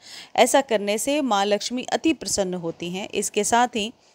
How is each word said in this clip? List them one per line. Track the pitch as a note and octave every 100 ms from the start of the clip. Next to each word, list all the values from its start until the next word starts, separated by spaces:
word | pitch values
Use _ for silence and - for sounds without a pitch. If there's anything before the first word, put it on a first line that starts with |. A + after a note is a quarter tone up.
| - - - -
ऐसा | B3 C#4+
करने | C4+ G#3+ G3+ G#3+
से | - D4
माँ | C4+ G3+
लक्ष्मी | G3+ G#3 - B3
अति | - A#3+ D#4+
प्रसन्न | - F#3+ - F#3
होती | F3+ E3 - F3
हैं। | F#3 G#3+
इसके | - G3+ G#3+
साथ | G#3 A#3 B3
ही | A3+ G#3 - _